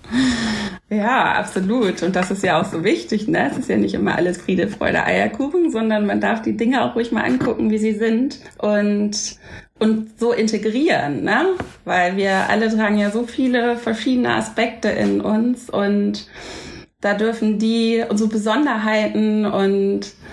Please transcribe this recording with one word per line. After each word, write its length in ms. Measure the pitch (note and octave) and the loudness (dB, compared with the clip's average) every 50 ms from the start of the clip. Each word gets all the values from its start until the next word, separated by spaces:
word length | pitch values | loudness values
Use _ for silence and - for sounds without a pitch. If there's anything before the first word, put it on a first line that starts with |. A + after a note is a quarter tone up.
| - - G#3+ B3 C4 B3+ A#3+ A#3 A3+ A3 A3 G#3+ G#3 G3+ F#3+ F#3 - _ | -12 -4 -2 0 0 0 0 -2 -2 -4 -4 -4 -6 -8 -10 -12 -10 _
Ja, 420 | G#3 G#3+ G3+ A3 C4 B3 F3 - - | -4 -2 0 0 2 2 2 2 0
absolut. 720 | - G3 - - F#3+ F#3 F#3+ A3+ C4 A#3 F#3 - - - | -2 -2 -4 -4 -2 -2 0 0 2 2 0 0 0 -2
Und 120 | E3+ F#3+ | -2 0
das 160 | F3+ F#3 - | 0 -2 -2
ist 140 | F#3+ F#3+ - | -2 -2 0
ja 160 | F#3 E3 D#3+ | 2 2 2
auch 100 | F#3 - | 0 0
so 140 | - E3 D#3+ | -2 -2 0
wichtig, 420 | G3+ D#4+ E4 - - - G#3+ G#3+ | 0 0 0 0 -2 -4 -2 0
ne? 240 | - D#3+ - - C#4 | 0 0 0 0 0
Es 80 | - - | -2 -4
ist 100 | B3+ - | -2 0
ja 80 | - | 0
nicht 180 | G#3+ G3+ G3 F#3+ | 2 2 0 0
immer 200 | - G3 F#3+ - | 0 0 0 0
alles 220 | - F3 F3+ F3+ | 2 0 0 -2
Friede, 320 | - - - F#3+ F#3 - - | -2 -2 -2 0 0 0 -2
Freude, 340 | - - - - - - - | -2 -2 -2 0 0 0 0
Eierkuchen, 680 | - F#3 F#3 G3 A3 - - C4+ C#4 E4 F4+ E4+ D#4 C4 | 2 2 2 2 0 0 -2 -4 0 0 2 2 2 0
sondern 340 | A3 A3+ A3 A3 G#3 G#3 | 0 0 0 2 2 0
man 140 | G3+ G3+ G#3 | 0 0 0
darf 220 | G#3 G3 A3 A3 A3 | 0 0 0 -2 -2
die 140 | A3 G#3+ | -2 -2
Dinge 280 | G#3+ A#3 A#3 C4+ B3+ G#3+ | 0 0 2 2 2 0
auch 100 | B3 - | 0 0
ruhig 160 | A#3 A#3 A#3 | -2 -2 -2
mal 140 | - G#3+ - | -2 -2 0
angucken, 460 | - B3+ B3+ - B3+ A3 A3+ A#3+ A3 | 0 0 2 2 0 0 0 0 0
wie 80 | G#3+ G#3+ | 2 2
sie 160 | G#3+ A3 G#3+ | 2 0 0
sind 440 | G#3 A3+ A3+ A3+ A3 C4 D4 - - - - - - | 0 0 2 2 2 0 0 -2 -6 -14 -20 -10 -4
und, 800 | - G#3 G#3 G#3 G#3 G#3 G#3 G#3 G#3 G#3 G#3 G#3 - - - - - - - - - - _ _ | -2 0 2 2 2 2 2 0 0 -2 -2 -4 -6 -8 -10 -14 -18 -20 -20 -20 -20 -20 _ _
und 400 | A3 A3 A3 A3 A3 - - - | 2 2 2 2 -2 -6 -6 -2
so 120 | A3+ A#3 A#3+ | 0 0 2
integrieren, 920 | - A3 G#3+ A3 G3+ F#3 A3 G#3+ B3+ D4+ F4+ - - - C#3+ D3 A2+ - | 2 0 0 0 0 -2 -2 0 2 2 2 2 2 0 -2 -2 -2 -2
ne? 220 | - - B3+ D#4+ F#4+ F#4 F4 - - - - - | 0 0 2 2 0 0 -2 -4 -8 -12 -12 -6
Weil 320 | - F3 F3+ F3+ F3 F#3 | -2 0 2 2 2 0
wir 320 | G3 G3 G3 F#3+ F#3+ - - | 0 0 2 2 0 0 0
alle 180 | G3+ G#3+ A3+ A3 | 0 2 2 2
tragen 300 | A3 A3 A3 G#3 G#3 G#3 | 2 2 2 2 2 2
ja 120 | G#3 G#3 | 2 2
so 160 | G#3 A3+ A#3+ | 0 -2 -4
viele 500 | A#3 - - C4 B3+ B3 B3 A#3 A#3+ A#3+ | -4 -2 0 0 2 2 2 2 0 0
verschiedene 580 | A#3 - A3+ A3+ G#3+ - C4 B3+ B3 A#3+ A#3+ A#3 | -2 -2 -4 -4 -2 0 0 2 2 2 2 0
Aspekte 540 | A3 A3 - - - A3+ - - - - G#3+ | 0 -2 -2 -2 -2 -2 -2 -2 -2 -2 -2
in 320 | G#3 - G#3 G3+ G3+ G3+ | 0 0 0 2 2 0
uns 480 | G3 - G#3+ A3 A3+ B3 B3 - - - | 0 0 2 2 2 0 0 -2 -6 -4
und 580 | - G3+ G3+ G3+ G3+ G3+ G3+ G#3 G#3 G#3 - - - - - - - - - - - - - - _ _ | -2 0 0 2 2 2 2 0 -2 -4 -8 -14 -18 -18 -16 -16 -14 -14 -16 -16 -16 -18 -20 -20 _ _
da 140 | - G3+ G#3 | -2 -2 0
dürfen 440 | G3+ G#3+ A3+ A3+ G#3+ A3 G#3+ G#3+ G3+ | 2 0 0 0 0 0 0 0 2
die, 440 | A3 A3 A3+ A#3 A3+ A3+ A3+ A3+ A3+ - | 2 2 2 2 2 2 2 2 0 0
unsere 220 | - G#3 A3+ G#3+ | 0 0 0 0
Besonderheiten 1120 | A3 A3 G#3 A3 G#3+ B3+ D4+ C#4 A#3+ A3 G#3+ G#3+ G#3+ G#3+ G#3+ G#3 G#3+ G#3+ G#3+ G#3+ G#3+ G#3+ G#3+ | 0 0 0 0 2 2 2 2 0 0 0 0 2 2 0 0 0 0 2 2 2 2 0
und, 680 | G3+ - G3 G3 G3 G3 G3 G3 G3 G3+ G3+ G3+ - - - - - | 0 0 2 2 2 2 2 2 2 0 -2 -4 -8 -12 -18 -20 -18